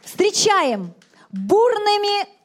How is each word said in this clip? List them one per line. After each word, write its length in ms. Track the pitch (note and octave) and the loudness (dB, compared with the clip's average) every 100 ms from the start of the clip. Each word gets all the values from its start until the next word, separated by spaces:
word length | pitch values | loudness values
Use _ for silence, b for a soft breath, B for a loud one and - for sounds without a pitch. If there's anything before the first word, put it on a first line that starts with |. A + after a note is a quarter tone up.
встречаем 880 | - - F#4 G4 G#4+ G4 D4+ G#3+ F3+ - _ b b | -20 -2 -2 0 0 2 0 -4 -8 -16 _ b b
бурными 960 | F#3+ G3 G4 A#4+ A4 G#4 G#4 G#4 G4+ F#4+ _ | -10 0 4 4 2 0 0 0 -2 -4 _